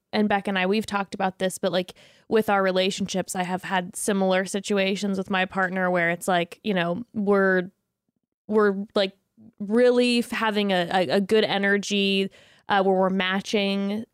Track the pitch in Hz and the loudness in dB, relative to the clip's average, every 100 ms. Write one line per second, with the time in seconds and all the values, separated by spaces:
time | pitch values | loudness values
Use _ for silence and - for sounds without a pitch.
0 | _ 214 208 202 202 196 185 214 - 202 | _ -2 0 0 -2 -2 0 0 -2 -4
1 | 196 - 185 - 185 - 190 180 180 - | -6 -4 -4 -2 -4 -2 -2 -2 -4 -10
2 | - _ - 226 214 196 190 185 190 190 | -20 _ -2 0 2 2 2 2 0 -2
3 | 190 190 175 185 180 185 - 190 180 - | -4 -4 -4 -4 -4 -6 -4 -4 -4 -6
4 | - 196 190 185 190 202 - 202 190 190 | -2 0 2 2 0 -4 -2 0 0 0
5 | 202 190 185 185 185 190 185 185 180 180 | -2 -4 -2 -2 -2 -2 -2 0 0 2
6 | 170 170 - 175 170 - 214 185 170 175 | 0 -2 0 0 -2 -6 -4 -2 -2 -4
7 | - 220 196 202 190 185 185 - _ _ | -6 -4 0 2 4 2 -2 -10 _ _
8 | _ _ _ _ - 214 208 196 202 214 | _ _ _ _ -2 2 2 0 -4 -2
9 | 196 - _ _ 220 - 202 226 247 247 | -2 -4 _ _ -20 -12 -2 4 4 4
10 | 247 240 226 214 220 208 202 180 170 190 | 4 2 0 -2 -2 0 0 0 0 0
11 | 170 185 190 220 214 196 202 202 190 202 | 2 0 2 2 2 0 0 0 0 0
12 | 196 196 196 - - _ - 196 190 185 | 2 0 -2 -6 -20 _ -2 0 2 2
13 | 190 190 185 196 - 220 196 196 196 208 | 2 0 -2 -2 -2 -2 0 -2 -4 -6
14 | 233 | -4